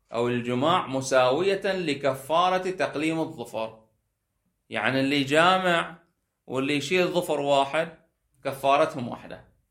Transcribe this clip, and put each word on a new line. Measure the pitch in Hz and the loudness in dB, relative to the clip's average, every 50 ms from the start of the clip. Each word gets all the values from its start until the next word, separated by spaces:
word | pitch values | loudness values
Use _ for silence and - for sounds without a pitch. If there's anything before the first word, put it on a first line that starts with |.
| _ _ | _ _
أو | 110 117 120 120 | -4 -2 -2 0
الجماع | 123 123 117 120 123 123 139 160 180 180 - | -2 -2 -2 -2 -2 0 2 2 2 0 0
مساوية | 123 131 135 131 135 139 127 127 127 131 156 185 196 196 196 202 196 | -2 -4 -6 -2 2 2 4 4 4 2 2 0 0 -2 -2 -2 -4
لكفارة | 190 185 180 151 139 139 147 135 127 - - - 156 170 180 185 185 185 185 185 | -4 -2 -2 -4 -2 0 2 0 0 -2 -2 0 2 2 4 2 2 0 -2 -4
تقليم | - - 143 147 - 147 156 160 160 160 | -2 -2 -2 -2 -2 -2 -2 -2 -2 -2
الظفر، | 156 131 - 117 117 - - 110 110 113 - - _ _ _ _ _ _ _ _ _ _ _ _ _ _ _ _ _ - | -4 -6 -6 -10 -12 -8 -8 -6 -8 -8 -10 -14 _ _ _ _ _ _ _ _ _ _ _ _ _ _ _ _ _ -8
يعني | 113 110 104 110 135 135 | -4 -2 0 0 2 2
اللي | 135 135 147 143 135 | 2 2 2 0 0
جامع | 131 147 156 170 180 190 185 185 180 170 170 170 165 165 - _ _ _ _ _ _ _ _ _ | 2 4 4 6 6 4 4 2 2 0 0 -2 -4 -10 -18 _ _ _ _ _ _ _ _ _
واللي | - 120 131 135 143 147 | -6 -4 -4 -2 0 -2
يشيل | 143 139 - 185 180 175 | -2 -2 0 0 0 0
ظفر | 165 156 175 170 - 151 143 | 2 0 -2 -2 0 -2 0
واحد | 143 143 139 139 135 135 - 156 165 170 - - _ _ _ _ _ _ _ _ - | 2 2 4 4 4 2 0 -2 -2 -4 -8 -16 _ _ _ _ _ _ _ _ -8
كفارتهم | 135 131 - - 135 139 147 156 151 - 135 120 110 | -8 -6 0 2 4 4 4 4 2 -2 -4 -8 -8
واحدة. | - - - - - - - _ _ _ _ _ | -10 -12 -14 -16 -18 -18 -18 _ _ _ _ _